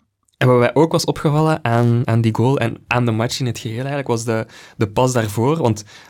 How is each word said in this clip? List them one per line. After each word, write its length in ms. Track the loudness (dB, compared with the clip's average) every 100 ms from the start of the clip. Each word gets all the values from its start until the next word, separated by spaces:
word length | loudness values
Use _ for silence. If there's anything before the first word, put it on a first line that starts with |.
| _ _ _ -2
En 100 | 2
wat 120 | 4
mij 160 | 4 2
ook 160 | 2
was 140 | 0 -2
opgevallen 540 | -2 0 2 2 0
aan, 380 | 0 2 2 2 2
aan 140 | 2
die 140 | 2 2
goal 220 | 0 0
en 180 | -2 -6 -4
aan 180 | -2 0
de 60 |
match 280 | -2 -2 -4
in 60 | -6
het 140 | -6
geheel 180 | -8 -8
eigenlijk, 300 | -8 -6 -4
was 160 | -4 -2
de, 200 | -4 -4 -12 -14 -6
de 100 | -4
pas 260 | 0 2
daarvoor. 440 | 2 -2 0 0 2
Want, 260 | 0 -2 -6 -20 -14